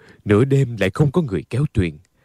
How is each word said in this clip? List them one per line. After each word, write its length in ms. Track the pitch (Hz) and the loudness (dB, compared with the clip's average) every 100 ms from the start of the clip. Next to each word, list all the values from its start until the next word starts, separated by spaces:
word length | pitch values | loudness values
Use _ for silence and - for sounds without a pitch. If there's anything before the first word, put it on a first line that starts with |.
| - - - | -20 -10 0
nửa 200 | 104 135 | 2 4
đêm 320 | 135 131 117 | 2 0 -2
lại 100 | 95 | -4
không 220 | - 151 | 0 0
có 100 | 180 | 0
người 220 | 151 92 - | -2 -4 -6
kéo 160 | 113 151 | -4 -2
thuyền. 260 | - 87 76 _ _ | -2 -4 -4 _ _